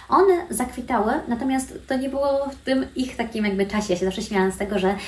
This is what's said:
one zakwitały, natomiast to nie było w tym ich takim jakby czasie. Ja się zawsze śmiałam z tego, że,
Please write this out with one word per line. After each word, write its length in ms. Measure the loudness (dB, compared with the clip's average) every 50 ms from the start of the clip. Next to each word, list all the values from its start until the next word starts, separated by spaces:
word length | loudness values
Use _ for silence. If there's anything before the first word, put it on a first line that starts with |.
| -2 2
one 240 | 4 6 6 6 6 4 0 -4
zakwitały, 600 | -4 -4 -4 -4 -6 -8 -4 -2 0 2 2 2 0 0 -2 -2
natomiast 500 | -2 -2 0 0 0 0 -2 -4 -10 -14 -6
to 100 | -4 -2
nie 120 | -2 -2 -2
było 400 | -2 0 2 2 2 2 0 -4
w 40 | -6 -6 -2
tym 220 | 0 0 0 0 -2 -4
ich 200 | -4 -4 -4 -4
takim 280 | -6 -6 -4 -2 -2 0
jakby 220 | 0 2 0 0
czasie. 260 | 0 0 -2 0 0
Ja 60 | 0 0
się 60 | 0
zawsze 180 | -2 -2 -4
śmiałam 300 | -4 -2 2 2 2 2
z 40 | 0
tego, 220 | -2 -4 -2 0 0
że, 160 | 2 2 0 0 -4